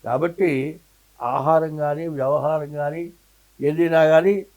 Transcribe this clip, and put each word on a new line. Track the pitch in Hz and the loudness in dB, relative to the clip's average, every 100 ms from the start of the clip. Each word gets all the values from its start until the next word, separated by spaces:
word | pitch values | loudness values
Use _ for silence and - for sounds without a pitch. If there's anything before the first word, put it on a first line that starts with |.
| 113 | -4
కాబట్టి | 131 170 170 180 135 143 160 _ _ _ _ | -2 -2 0 0 0 -4 -10 _ _ _ _
ఆహారం | 123 131 143 160 160 156 | -6 -2 2 2 0 -4
కానీ, | 147 147 165 | -4 -4 -6
వ్యవహారం | 147 165 147 151 156 143 | -4 -2 0 0 -4 -6
కానీ, | 147 147 160 170 _ _ _ _ _ | -6 -6 -6 -12 _ _ _ _ _
ఏదైనా | 143 156 170 165 156 | -2 2 2 4 6
కానీ | 160 180 202 196 | 6 4 0 -4